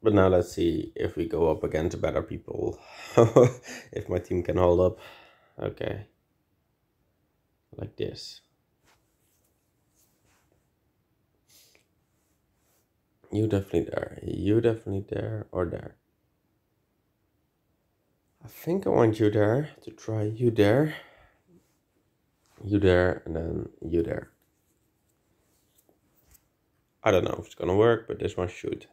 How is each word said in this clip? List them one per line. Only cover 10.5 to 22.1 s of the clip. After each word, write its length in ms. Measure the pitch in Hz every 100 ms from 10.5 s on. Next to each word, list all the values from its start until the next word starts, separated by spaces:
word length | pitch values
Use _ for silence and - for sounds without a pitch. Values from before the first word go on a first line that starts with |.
| _ _ _ _ _ _ _ _ _ _ _ _ _ _ _ _ _ _ _ _ _ _ _ _ _ _ _ _
You 160 | 104 110
definitely 420 | 101 95 85 -
there. 280 | - - -
You 380 | - - 92 107
definitely 440 | 120 110 - 98 98
there 380 | 101 107 110 -
or 140 | - 87
there. 320 | - - _ _ _ _ _ _ _ _ _ _ _ _ _ _ _ _ _ _ _ _ _ _ _ _ _ 131
I 20 |
think 400 | - - 185 196
I 40 |
want 280 | 185 117 107
you 100 | 107
there 420 | 107 104 120 151 -
to 80 | -
try 320 | - - 110
you 280 | 104 113 120
there. 440 | 110 101 123 156 151 - _ _ _ _ 175 _ _ _ _ _